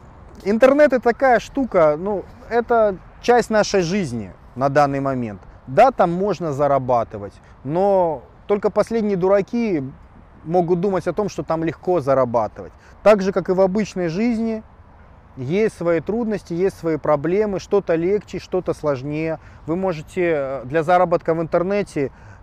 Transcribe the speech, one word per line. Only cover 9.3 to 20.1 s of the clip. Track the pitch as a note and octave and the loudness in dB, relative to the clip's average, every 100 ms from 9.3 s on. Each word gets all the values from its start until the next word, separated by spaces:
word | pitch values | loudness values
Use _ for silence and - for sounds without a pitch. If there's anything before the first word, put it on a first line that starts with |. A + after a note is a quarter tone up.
| G3+ F#3+ A#3+ A3+ E3 C3 D3 - - - - | 2 0 -4 -2 -2 -4 -12 -20 -20 -20 -18
могут | D#3 F3 E3 F3+ | -2 -2 0 0
думать | G3+ F#3 F3+ | 0 -2 -4
о | |
том, | D#3+ G3+ | -4 -6
что | - | -6
там | D3+ D#3+ | -6 -4
легко | D#3+ - - F3+ | -4 -4 -2 -2
зарабатывать. | C3+ C3 B2 A#2 G#2 - F2+ - - - | 2 2 2 0 -2 -8 -18 -20 -20 0
Так | G3+ G#3+ | 4 4
же, | F#3+ | 2
как | G3 E3 | -2 0
и | |
в | F#3 | 2
обычной | F#3+ G3 G3 F#3 F3 | 2 0 -4 -4 -4
жизни, | E3 A#3 A3 A3+ A3 - - - - - - - - | -2 -2 -2 -4 -6 -10 -20 -20 -20 -20 -20 -20 -12
есть | B2+ F#3 A3 - | -4 0 0 -2
свои | E3+ E3 | -2 0
трудности, | - A3 A3+ G3+ - | -2 -4 -4 -6 -6
есть | E3+ F#3+ - | -2 -2 -2
свои | E3 D3+ | -4 -2
проблемы, | - D3 D3+ F#3+ G#3+ F#3 | 0 0 0 0 -2 -4
что-то | - G3+ F#3 | -2 -2 0
легче, | E3 E3+ G#3 - F3+ | -2 0 -2 -4 -12
что-то | - F#3 E3+ | -6 -4 -4
сложнее. | D#3 D3+ C3+ C#3 D3 D#3+ D#3 - - - | -4 -4 -4 -6 -6 -6 -6 -12 -16 -6
Вы | E3+ | -4
можете, | F#3+ D#3 - | -4 -6 -8